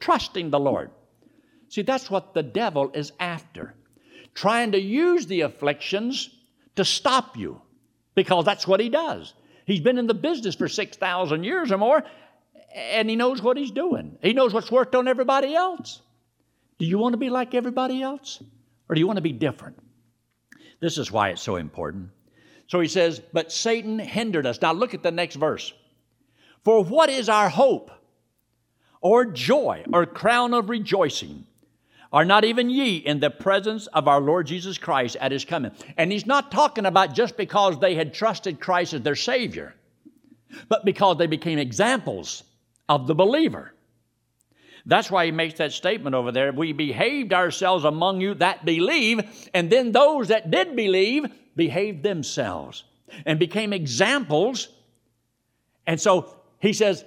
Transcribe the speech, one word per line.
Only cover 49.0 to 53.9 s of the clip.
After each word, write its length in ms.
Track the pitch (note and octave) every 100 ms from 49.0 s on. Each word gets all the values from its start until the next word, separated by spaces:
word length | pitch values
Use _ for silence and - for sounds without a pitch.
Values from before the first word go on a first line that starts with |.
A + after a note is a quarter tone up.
| A3 A3+ - - -
and 160 | F3+ E3+
then 220 | B3 A#3+
those 360 | A#3+ C#4+ D4 F#3+
that 220 | A3 D#3+
did 260 | D#4+ F#4 C4
believe 480 | G#3 F#3 G3+ C#4 D4 - _ D3
behaved 460 | E3 D#3 G#3 D#3+
themselves 840 | G3+ F3 - D3 A2 E2+ C#2 - - _ _ F3+
and 140 | D3+ D#3
became 340 | E3+ G#3 G#3+
examples. 960 | G3+ D3